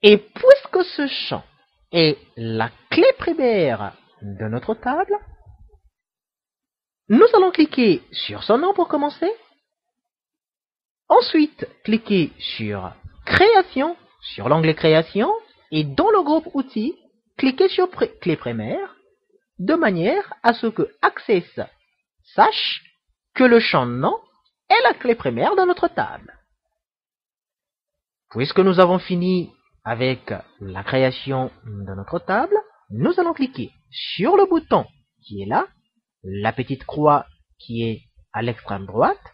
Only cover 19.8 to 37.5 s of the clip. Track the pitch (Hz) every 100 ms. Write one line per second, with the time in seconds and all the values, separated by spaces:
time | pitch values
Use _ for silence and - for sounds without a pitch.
19.8 | 254 180 180 359 - - 240 233 226 214
20.8 | - _ - - - 190 170 - 104 _
21.8 | _ _ _ _ _ - 233 427 - -
22.8 | _ _ _ _ _ - 254 233 226 160
23.8 | 123 123 160 440 _ _ _ _ _ 427
24.8 | 508 - 247 233 269 117 196 392 370 359
25.8 | 339 - 123 - - - _ _ _ _
26.8 | _ _ _ _ _ _ _ _ _ _
27.8 | _ _ _ _ _ 113 139 - 185 180
28.8 | 180 185 - 180 180 185 - _ _ _
29.8 | - 117 127 127 - 101 - _ 95 92
30.8 | 98 131 131 127 135 131 127 _ 117 104
31.8 | 95 98 98 175 - 190 339 415 415 _
32.8 | _ 107 196 359 339 320 262 - 113 _
33.8 | _ - - - 220 392 277 359 - 151
34.8 | 117 _ _ _ - 101 98 156 381 _
35.8 | _ _ _ _ 95 98 107 113 123 135
36.8 | - 147 151 143 - _ _